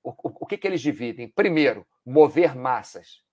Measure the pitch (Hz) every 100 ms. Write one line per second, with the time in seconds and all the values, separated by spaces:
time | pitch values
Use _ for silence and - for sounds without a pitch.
0 | - - - - - 202 196 180 143 143
1 | 120 113 117 - - 160 143 107 - _
2 | - 139 147 151 170 131 127 120 - 95
3 | - - _